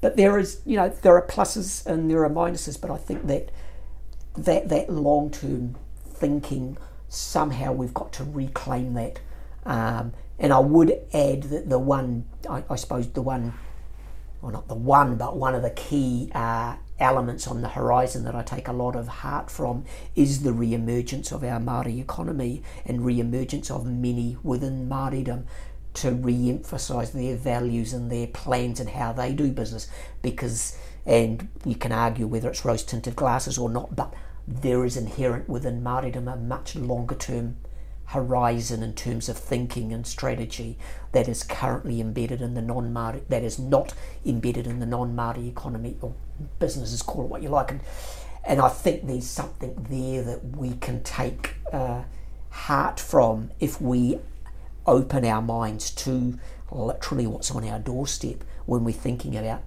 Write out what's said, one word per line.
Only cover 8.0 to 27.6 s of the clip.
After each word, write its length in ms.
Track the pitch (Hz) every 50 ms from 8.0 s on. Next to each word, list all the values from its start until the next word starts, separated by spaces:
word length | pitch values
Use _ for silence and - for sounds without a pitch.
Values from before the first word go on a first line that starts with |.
| - - -
to 100 | - 135
reclaim 720 | 143 147 147 135 131 - - - - 131 123 127 131 120
that. 260 | 120 113 - - - - - - - - - - - -
Um, 480 | 233 139 117 113 113 117 113 113 117 113 - - - - -
and 140 | 143 143 139
I 60 | 131
would 340 | 135 143 151 165 160 160 - - - - -
add 320 | 151 143 139 135 135 139
that 240 | 139 143 151 - -
the 100 | 131 127
one, 480 | 131 135 139 135 131 123 120 117 120 - - - - -
I, 140 | 151 131 127 -
I 80 | -
suppose 340 | 123 - - - 127 120 113
the 120 | - 143 123
one, 320 | 131 127 120 117 120 117 - - - - - - - - - - - - - - - - - -
well, 100 | 131 110
not 160 | 110 - -
the 60 | 117
one, 420 | 113 117 131 139 143 143 131 123
but 200 | 110 - - -
one 180 | - 131 131 131
of 80 | 127 127
the 80 | 123
key, 600 | - - - - 147 143 135 127 123 120 127 - -
uh, 420 | - 113 117 117 113 117 120 120 - - - - -
elements 480 | 143 127 135 131 123 120 123 139 -
on 140 | - 123 117
the 80 | 120 117
horizon 560 | - 139 131 120 120 123 127 127 - 131 120
that 100 | 117 117
I 80 | 123 -
take 260 | - - 135 135 -
a 40 | 123
lot 240 | 123 123 123 123
of 120 | 120 117 117
heart 420 | - - - 139 143 147 - -
from 340 | - - - 123 120 123 - - - - - - -
is 280 | - 143 139 139 135 143
the 100 | 135 117
re-emergence 800 | 117 117 113 113 117 113 113 120 123 117 120 - 135 - - -
of 120 | - -
our 160 | 120 123 117
Māori 400 | 117 123 123 120 123 123 113 123
economy 640 | 131 - - - 170 170 165 139 127 120 127 151 - - - - -
and 200 | - 123 123 117
re-emergence 680 | 123 123 120 117 117 120 131 131 - - 143 - -
of 140 | 135 135 120
many 500 | 127 123 123 123 123 123 120 120 120 120 - -
within 460 | 165 127 123 139 135 135 131 127 127
Māoridom 560 | 139 135 135 135 139 135 131 123 120 123 127 - - - - - - - - - -
to 160 | - - 131 123
re-emphasise 1000 | 123 127 123 123 123 123 123 123 - - - - 131 - - 135 120 117 113
their 260 | - - 123 127 127
values 560 | 113 127 135 120 120